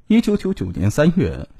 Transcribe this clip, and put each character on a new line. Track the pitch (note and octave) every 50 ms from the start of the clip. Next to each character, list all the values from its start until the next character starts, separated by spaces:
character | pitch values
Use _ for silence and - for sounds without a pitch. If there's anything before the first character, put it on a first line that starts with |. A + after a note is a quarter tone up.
| - -
一 | G#3+ A#3
九 | - - G#3 G3+
九 | - F#3+ G3
九 | - - F#2
年 | E2+ - E2 G#2
三 | - - D3+ E3+ E3
月 | F#3+ C3+ E2 C#2 A#1+ - - - -